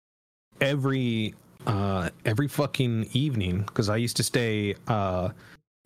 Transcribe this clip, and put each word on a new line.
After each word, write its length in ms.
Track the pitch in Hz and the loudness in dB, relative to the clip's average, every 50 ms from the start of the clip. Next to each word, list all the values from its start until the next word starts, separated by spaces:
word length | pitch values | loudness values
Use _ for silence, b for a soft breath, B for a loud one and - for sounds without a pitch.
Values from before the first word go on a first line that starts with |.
| _ _ _ _ _ _ _ _ _ _ _ - | _ _ _ _ _ _ _ _ _ _ _ 0
every, 720 | 151 135 143 143 131 135 135 131 127 120 113 113 110 104 - - - - - - - | 0 2 2 2 2 2 2 2 2 2 2 0 0 -2 -4 -10 -20 -20 -20 -8 -4
uh, 440 | - 107 101 101 98 98 95 87 80 - - - | -2 0 0 2 0 0 0 0 -2 -6 -4 -2
every 240 | 104 107 104 147 139 | 0 0 2 0 0
fucking 600 | - - 147 - - - 131 120 117 113 107 - - | 0 0 -2 0 0 0 0 0 0 0 -2 0 0
evening, 520 | 123 143 156 127 110 92 90 87 98 101 | 0 0 0 0 0 0 0 0 -2 -2
'cause 240 | - - - 110 104 | -2 -2 -2 0 0
I 80 | 104 | 0
used 200 | 117 120 113 - - | 0 0 -2 -2 -2
to 40 | 110 | -4
stay, 520 | - - 131 120 113 110 107 104 101 95 - - | 0 0 0 0 2 0 0 0 -2 -4 -4 -2
uh, 440 | - 120 107 98 95 90 90 90 - - B B B B B _ _ _ _ _ | -2 0 0 0 0 0 -2 -2 -4 -6 B B B B B _ _ _ _ _